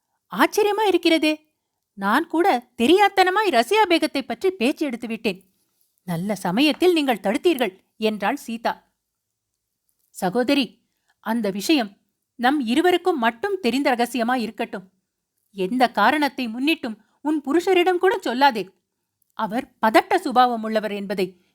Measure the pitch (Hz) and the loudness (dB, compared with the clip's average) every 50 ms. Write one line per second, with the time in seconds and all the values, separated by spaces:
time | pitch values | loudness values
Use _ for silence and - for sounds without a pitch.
0 | _ _ _ _ _ _ - 185 285 349 - 415 427 415 403 415 440 392 349 339 | _ _ _ _ _ _ -2 0 0 2 2 0 0 0 0 0 2 2 2 2
1 | 349 330 330 311 311 311 311 302 _ _ _ _ _ _ _ _ _ _ _ 202 | 2 2 2 2 2 0 -2 -4 _ _ _ _ _ _ _ _ _ _ _ -6
2 | 196 196 220 277 330 330 - 320 349 403 294 240 - _ _ - 226 262 349 403 | -2 0 0 0 0 0 0 0 2 2 2 0 -2 _ _ 0 2 4 4 4
3 | 403 392 392 381 370 370 370 415 440 381 269 233 - - 403 440 427 359 339 320 | 4 4 4 2 2 2 2 0 0 2 2 2 2 2 2 2 2 2 2 2
4 | 320 294 - 277 262 - 233 - - 370 370 - 226 262 311 - 320 277 233 226 | 0 -2 -2 -4 -6 -8 -6 -4 -2 -2 -2 0 0 -2 0 -2 -4 -6 -6 -6
5 | - 214 226 214 - 220 180 185 _ _ _ _ _ _ _ _ _ _ _ _ | -8 -8 -8 -4 -4 -4 -4 -4 _ _ _ _ _ _ _ _ _ _ _ _
6 | _ 180 175 160 185 214 208 - - 185 175 233 294 311 269 - 339 370 349 320 | _ -6 -6 -4 -4 -4 -4 -4 -4 -2 0 2 2 0 2 2 2 2 2 2
7 | 285 262 233 190 - 196 220 294 - 359 320 247 247 190 - _ _ _ _ - | 2 0 -2 -2 -2 -2 -2 0 0 0 0 0 -2 -4 -6 _ _ _ _ -4
8 | 214 214 214 202 196 202 262 285 - - 226 226 - 214 170 - _ _ _ _ | -4 -4 -2 -2 -4 -4 -4 -4 -6 -10 -8 -6 -4 -4 -6 -6 _ _ _ _
9 | _ _ _ _ _ _ _ _ _ _ _ _ _ _ _ _ _ _ _ _ | _ _ _ _ _ _ _ _ _ _ _ _ _ _ _ _ _ _ _ _
10 | _ _ _ - 202 180 180 240 247 240 285 285 240 180 - _ _ _ _ _ | _ _ _ -6 -4 -2 -2 -2 0 0 0 0 -2 -4 -6 _ _ _ _ _
11 | _ _ _ _ - 214 226 240 214 202 190 208 190 - 320 277 226 196 - _ | _ _ _ _ -8 -6 -4 -4 -4 -4 -4 -4 -2 0 0 0 0 -4 -10 _
12 | _ _ _ _ _ _ _ - 233 254 294 302 247 214 247 302 330 359 349 339 | _ _ _ _ _ _ _ -2 0 0 0 0 0 0 0 2 2 2 2 2
13 | 349 370 349 277 226 233 233 - - 403 403 370 - 233 240 277 285 294 247 226 | 0 0 0 0 0 -2 -2 -2 -4 -4 -4 -4 -2 -2 -2 0 0 0 0 0
14 | 240 240 - 254 226 233 254 262 214 - - - 233 226 - 196 180 - _ _ | 0 -2 -2 -2 -2 -2 -2 -2 -4 -6 -6 -8 -8 -8 -10 -12 -14 -16 _ _
15 | _ _ _ _ _ _ _ _ _ _ - 196 185 190 240 254 254 226 - - | _ _ _ _ _ _ _ _ _ _ -8 -6 -4 -2 0 0 0 2 2 2
16 | 208 233 285 311 294 269 - - 254 226 220 247 269 302 330 320 - 240 214 - | 2 2 2 2 0 -2 -4 -6 -8 -8 -6 -4 -2 -2 -2 -2 -4 -8 -10 -12
17 | _ _ _ _ - 294 311 302 - 262 285 330 339 392 370 349 349 370 370 349 | _ _ _ _ -4 -4 -4 -2 -2 0 0 0 2 2 2 2 4 2 2 2
18 | - 381 480 - - 294 226 254 277 285 226 208 180 - _ _ _ _ _ _ | 2 0 0 0 -2 -4 0 2 2 2 2 0 -6 -10 _ _ _ _ _ _
19 | _ _ _ _ _ _ _ - 220 190 214 254 - - _ _ - 220 226 339 | _ _ _ _ _ _ _ -8 -6 -4 -4 -6 -6 -8 _ _ 2 4 4 4
20 | 427 - 403 349 - 294 220 247 254 247 240 226 214 220 220 220 202 214 202 202 | 4 4 0 -2 -2 0 2 4 4 4 2 -2 -4 -4 -2 -2 -2 -4 -6 -6
21 | 202 190 208 190 190 180 - _ _ _ | -6 -6 -4 -4 -4 -4 -6 _ _ _